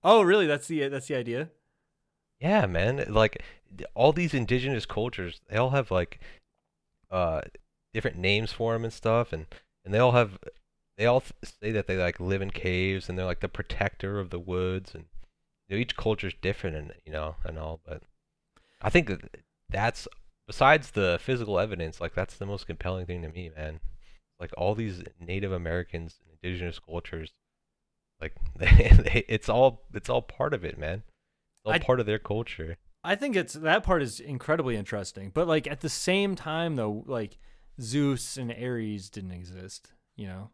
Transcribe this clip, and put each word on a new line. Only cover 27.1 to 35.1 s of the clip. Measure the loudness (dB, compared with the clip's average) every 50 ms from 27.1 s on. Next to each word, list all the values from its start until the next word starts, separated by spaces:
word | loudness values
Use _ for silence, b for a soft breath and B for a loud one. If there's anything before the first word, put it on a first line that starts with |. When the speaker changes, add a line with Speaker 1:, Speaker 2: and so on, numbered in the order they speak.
| -10 -10 -10 -12 _ _ _ _ _ _ _ _ _ _ _ _ _ _ _ _ _ _
Speaker 2:
like, | -10 -10 -4 -4 -4
<laughs> | -4 -2
they, | 0 6 8 10 10 12 12
they, | 12 12 12 10 2 2 2 2
it's | -2 -2 0 2
all, | 4 6 6 6 4 0 -18 -12 -12
it's | -10 -4 0
all | -2 -2
part | -2 -4 -6 -4 -2 -2 -2
of | -4 -4
it, | -8 -8 -6
man. | -6 -6 -6 -6 -10 -16 _ _ _ _ _ _ _ _ _
It's | _ _
all | 0
Speaker 1:
I | 0 2
Speaker 2:
part | 4 2 2 2
of | 2
their | 0 -2 -2
culture. | -2 -4 -4 -4 -4 -6 -8 -10 -10 -10 -10 _ _ -20 _ _ -2
Speaker 1:
I | -2 -2
think | -2 0 0 0
it's, | 0 0 -2 -8
that | -4 2 2 2 4 4
part | 2 2 2
is | 2 -2 -6 -10
incredibly | -10 -10 -10 -8 0 0 0 0 2 -2 -2
interesting, | -2 -4 -4 -6 -6 -6 -8